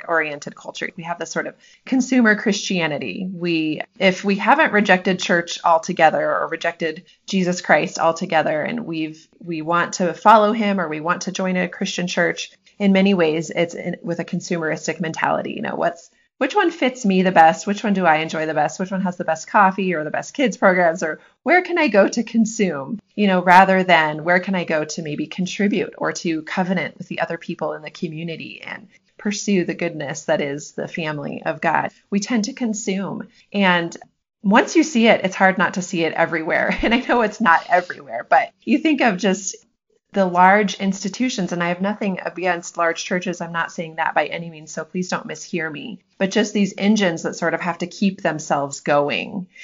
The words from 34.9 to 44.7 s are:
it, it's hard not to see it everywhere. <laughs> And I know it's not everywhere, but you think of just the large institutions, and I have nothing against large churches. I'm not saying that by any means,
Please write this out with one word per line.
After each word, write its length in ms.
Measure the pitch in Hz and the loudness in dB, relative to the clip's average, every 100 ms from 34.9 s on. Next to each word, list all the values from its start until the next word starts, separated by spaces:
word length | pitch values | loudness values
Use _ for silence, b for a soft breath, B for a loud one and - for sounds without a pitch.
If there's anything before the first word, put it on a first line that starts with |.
| 233 226 | 4 6
it, 140 | 185 | 4
it's 120 | 185 - | 2 2
hard 240 | 190 190 | 2 4
not 160 | 175 - | 0 -2
to 80 | |
see 200 | 180 170 | -6 -2
it 100 | 160 | -2
everywhere. 600 | - 165 160 160 156 - 185 | 0 0 -2 -2 0 0 -2
<laughs> 20 | |
And 120 | - 233 | 0 0
I 40 | |
know 200 | 254 247 | 2 2
it's 180 | 214 - | 0 2
not 260 | 220 160 - | 4 4 4
everywhere, 560 | 180 180 - 139 117 - | 0 0 -10 -10 -8 2
but 220 | 190 135 _ | 2 2 _
you 160 | - 247 | -2 0
think 220 | 320 302 | 2 2
of 160 | 254 180 | 2 0
just 380 | 196 196 - - _ _ _ _ _ | 0 -2 -4 -12 _ _ _ _ _
the 140 | 202 185 | -2 0
large 500 | 175 185 208 202 - | 6 6 6 2 -2
institutions, 800 | 196 190 196 - 254 247 180 | -4 -2 -4 -4 -4 -2 -4
and 100 | 175 | -2
I 60 | 175 | -2
have 120 | 180 | -2
nothing 380 | 196 214 202 180 | -4 -4 -4 -4
against 540 | - - 185 175 175 - | -6 -4 -2 -2 -4 -2
large 260 | 170 165 | -2 -2
churches. 380 | - 180 180 170 | -4 -4 -4 -8
I'm 100 | 170 | -6
not 200 | 170 - | -6 -6
saying 240 | - 165 160 | -8 -8 -4
that 180 | 160 | 0
by 140 | 160 151 | 2 0
any 240 | 170 170 | -2 -10
means, 200 | 156 156 | -14 -14